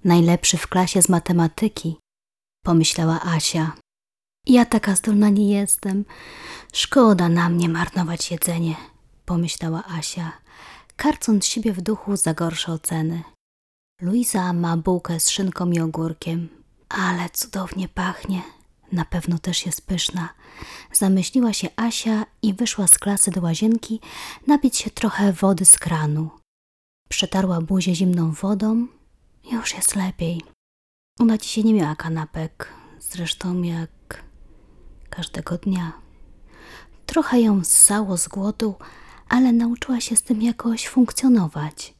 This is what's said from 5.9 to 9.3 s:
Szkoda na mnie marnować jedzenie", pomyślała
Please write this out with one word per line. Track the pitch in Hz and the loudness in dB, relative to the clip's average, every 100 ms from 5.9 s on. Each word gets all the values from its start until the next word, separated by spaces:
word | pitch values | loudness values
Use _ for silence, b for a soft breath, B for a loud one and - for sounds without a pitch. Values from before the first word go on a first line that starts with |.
| 190 202 B B B B B B | -4 -6 B B B B B B
Szkoda | - - - 233 190 175 | -6 0 4 6 6 4
na | 170 170 | 2 2
mnie | 170 170 | 2 0
marnować | 165 175 - 165 170 - | 0 -2 -2 -4 -4 -6
jedzenie", | 165 - 170 165 160 - _ _ _ | -4 -2 -2 -2 -4 -10 _ _ _
pomyślała | - | -4